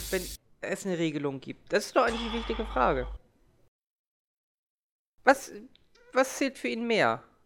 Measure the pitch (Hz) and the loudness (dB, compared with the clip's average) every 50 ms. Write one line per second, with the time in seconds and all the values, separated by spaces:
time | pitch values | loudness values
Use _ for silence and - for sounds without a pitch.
0 | - - 190 185 175 - - - _ _ _ - - 104 190 - - 196 180 160 | -6 -4 -4 -4 -4 -6 -12 -14 _ _ _ -10 -6 -6 -6 -4 -4 -4 -2 0
1 | 170 160 143 151 143 143 135 135 - - 127 - - - - 208 214 - - - | 0 0 -2 -2 -4 -4 -4 -6 -10 -12 -14 -14 -6 0 0 0 0 2 2 2
2 | 247 240 233 226 233 226 226 233 226 - 226 - 220 - - 254 247 196 151 131 | 2 2 0 -2 -4 -4 -6 -6 -4 -4 -4 -4 -4 -4 0 2 2 2 2 0
3 | 123 - - - _ _ _ _ _ _ _ _ _ _ _ _ _ _ _ _ | -2 -6 -10 -14 _ _ _ _ _ _ _ _ _ _ _ _ _ _ _ _
4 | _ _ _ _ _ _ _ _ _ _ _ _ _ _ _ _ _ _ _ _ | _ _ _ _ _ _ _ _ _ _ _ _ _ _ _ _ _ _ _ _
5 | _ _ _ _ - 247 277 269 - - - 208 220 269 _ _ _ _ _ _ | _ _ _ _ 6 6 6 6 4 -14 -14 -16 -18 -20 _ _ _ _ _ _
6 | - - - 254 262 262 - - 285 269 269 - - 240 240 226 240 233 226 196 | -12 -2 2 2 2 2 0 -2 -2 -2 -2 -4 -4 -4 -4 -2 0 2 4 4
7 | 139 117 113 123 - _ _ _ _ | 4 4 2 0 -4 _ _ _ _